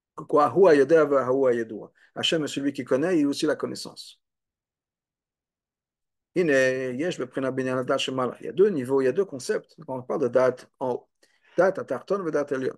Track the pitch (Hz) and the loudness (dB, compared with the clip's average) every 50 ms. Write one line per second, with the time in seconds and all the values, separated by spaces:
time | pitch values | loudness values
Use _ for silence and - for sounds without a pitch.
0 | _ _ _ - 151 - - 147 147 131 117 160 196 180 156 143 135 127 165 160 | _ _ _ -18 -8 0 2 2 2 4 4 6 6 8 8 6 6 6 4 4
1 | 151 143 143 135 127 123 127 139 135 127 120 120 113 110 110 98 - - _ _ | 4 4 2 2 2 2 0 2 2 2 2 0 -2 -6 -8 -12 -14 -16 _ _
2 | _ _ _ - 117 - 180 165 147 131 - 143 139 143 139 - 123 - 135 131 | _ _ _ -4 -2 0 0 0 -2 -4 -4 -4 -4 -4 -4 -4 -2 -2 0 0
3 | 151 180 185 160 147 143 139 - - 151 147 - - 123 - - - - - - | 0 0 0 2 2 0 0 -2 -2 -2 -2 -2 -4 -8 -8 -10 -14 -16 -16 -18
4 | - - - _ _ _ _ _ _ _ _ _ _ _ _ _ _ _ _ _ | -20 -20 -20 _ _ _ _ _ _ _ _ _ _ _ _ _ _ _ _ _
5 | _ _ _ _ _ _ _ _ _ _ _ _ _ _ _ _ _ _ _ _ | _ _ _ _ _ _ _ _ _ _ _ _ _ _ _ _ _ _ _ _
6 | _ _ _ _ _ _ _ 170 185 160 139 135 131 131 131 131 131 131 123 123 | _ _ _ _ _ _ _ -2 0 2 4 4 4 2 0 -2 -4 -6 -4 -4
7 | 156 180 170 - 135 127 - 139 135 131 131 131 131 131 127 131 127 - - 139 | -4 -4 -4 -6 -8 -8 -6 -6 -4 -4 -4 -4 -4 -2 -2 -4 -2 -2 -2 -2
8 | - - 131 131 127 120 - - - - - 147 190 214 196 143 123 123 139 135 | -2 -4 -4 -4 -4 -4 -6 -8 -12 -6 2 2 4 4 4 0 -2 0 0 2
9 | 135 127 127 180 196 185 - - - - 214 190 - _ _ - 160 - 131 127 | 2 2 0 0 -4 -4 -8 -10 -6 -6 -6 -6 -8 _ _ -20 -14 -12 -10 -10
10 | 123 - - - 143 120 117 131 127 131 131 - - - _ _ 135 127 120 - | -8 -6 -4 -2 -2 0 2 4 4 4 2 -2 -8 -20 _ _ -6 -4 -4 -6
11 | - _ _ _ _ _ _ _ _ _ _ - 175 190 185 135 120 - 135 120 | -8 _ _ _ _ _ _ _ _ _ _ 2 2 2 0 -2 -6 -6 -8 -8
12 | - - 185 202 185 160 147 147 147 - 147 135 131 - - | -4 -4 -6 -4 -4 -4 -2 -2 -2 -2 -4 -4 -4 -6 -8